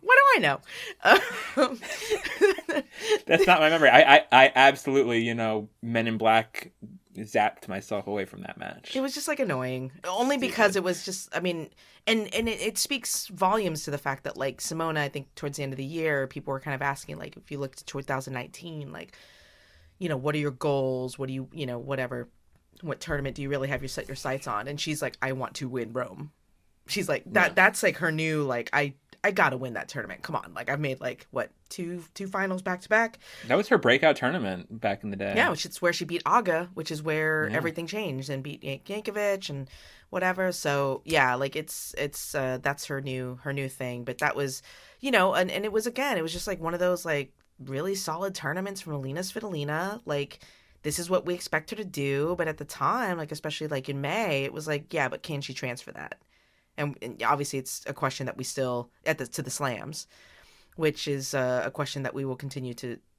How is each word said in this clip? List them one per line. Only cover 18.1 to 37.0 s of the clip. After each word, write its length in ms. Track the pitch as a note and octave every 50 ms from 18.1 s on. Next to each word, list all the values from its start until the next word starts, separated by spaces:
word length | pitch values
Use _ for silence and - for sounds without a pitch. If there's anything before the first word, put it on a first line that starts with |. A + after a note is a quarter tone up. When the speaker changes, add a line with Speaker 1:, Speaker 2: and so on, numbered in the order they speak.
| C#3 C3 C3 C#3 C3
Speaker 1:
nineteen, 580 | B2 A#2+ - - - F3 E3+ D#3+ D3+ C#3+ C#3 -
like, 240 | E2 E2 - - - - - - - - - - _ _ _ _ - _ _ _ _
you 100 | F#3+ E3+
know, 80 | D3+
what 180 | B2+ C3 D3+ D3+
are 40 | D3+
your 120 | D3 D3 C3+
goals? 640 | B2 - D3+ C#3 C#3 C3 C3 C3 B2+ B2+ B2+ - -
What 80 | C3+
do 80 | C3 C3
you, 140 | C3 C3 - -
you 140 | E3 C#3+
know, 120 | B2+ B2 A#2+
whatever, 500 | B2+ C3+ C#3 C3+ B2+ A#2+ B2+ B2 A#2+ - _ _ _ _ _ _ _ _ _ -
what 200 | F3+ D#3 C3 -
tournament 360 | - - D#3 C#3+ C#3 C#3 -
do 60 | - C#3
you 80 | C#3
really 180 | C#3+ C3+ C3+ C#3
have 140 | C#3+ B2+ C#3
your, 60 | B2+
set 200 | - - - -
your 80 | C3+
sights 300 | - - C#3 C3 C3+ -
on? 200 | C#3 A2 G#2 A2 C#3
And 120 | D3 D3
she's 220 | - D#3 D3+ D3 D3+
like, 140 | B2+ - -
"I 120 | B2+ C3 C3
want 220 | C3 B2+ - -
to 120 | - C#3+ B2+
win 240 | B2 B2+ A#2 G#2+ A#2
Rome." 400 | B2+ B2 - F#2 B2 C#3+ D3+ - _ _ _ _ _ _ _ _ _ _
She's 220 | - - G#3 G3 F#3
like, 140 | D3 - -
that, 220 | - - G3+ F3+ E3
Speaker 2:
Yeah. 60 | F3+
Speaker 1:
that's, 280 | F#3+ F#3 G#3+ G3+ - -
like, 160 | F#3 C#3+ -
her 120 | F3 E3
new, 320 | D#3 D#3 D#3+ D#3+ D#3 D3+ D3
like, 260 | C3+ B2 A#2+ A#2 - -
"I, 220 | C#3+ D3 C#3+ C3+ - _ _ - _ -
I 80 | G#3
gotta 280 | G3+ G#3 F3 C#3+ C3 B2
win 160 | C3 B2+ A2+
that 140 | F#2+ - -
tournament. 340 | - C3+ G#2+ - F#2 - -
Come 120 | - D#3
on." 180 | B2+ - E2 F2+
Like, 160 | F#2+ B2 -
I've 100 | C#3 C#3+
made, 200 | D3+ C#3 C3 - B2+
like, 240 | B2+ A#2+ - - _
what, 200 | - B2+ A2 - - _ _ _
two, 340 | - - F3 E3+ F3+ F3 E3 - _
two 120 | - G3
finals 360 | F#3+ F#3+ G3 G3 F#3+ F#3 F#3 F#3
back 180 | F#3+ F3+ F3+
to 80 | - -
back? 300 | G#3+ A3 A#3 A3+ - - - - - - -
Speaker 2:
That 100 | A2+ B2+ F#3
was 100 | G#3 -
her 80 | D#3
breakout 400 | C#3 - A#2+ A#2+ C#3 - D#3 C#3+
tournament 640 | - B2+ B2+ D#3+ F3+ A#2 F#2+ F#2 F2+ F2 - A2+ A2
back 240 | - G#2 G2+ - -
in 60 | G#2
the 60 | G2+
day. 180 | G2 G2 G2 G2+
Speaker 1:
Yeah, 140 | A3+ C#4+ D#4+
which 160 | F3 - -
is 160 | - - - -
where 100 | F3 F3
she 140 | - F3
beat 160 | D3+ E3+ E3+ -
Aga, 460 | C#3+ F#3 A#3+ A3 F3+ E3 D#3+ F3 F3+ F#3
which 180 | E3+ D#3 -
is 120 | D#3+ D3+